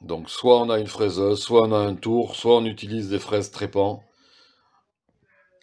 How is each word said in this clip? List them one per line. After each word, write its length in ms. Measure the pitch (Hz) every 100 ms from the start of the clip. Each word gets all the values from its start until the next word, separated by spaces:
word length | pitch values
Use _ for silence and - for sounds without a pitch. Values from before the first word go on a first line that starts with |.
Donc 300 | 92 82 80
soit 280 | - 123 120
on 100 | 117
a 80 | 110
une 80 | 104
fraiseuse, 560 | - 104 90 101 104
soit 260 | - 117 110
on 40 |
a 60 | 107
un 160 | 104
tour, 400 | 90 113 117 107
soit 220 | - 117 120
on 80 |
utilise 460 | 113 107 101 113 98
des 80 | 98
fraises 320 | - 104 95
trépan 520 | - 101 98 101 107 _ _ _ _ _ _ _ _ _ _ _ _ _ _ _ _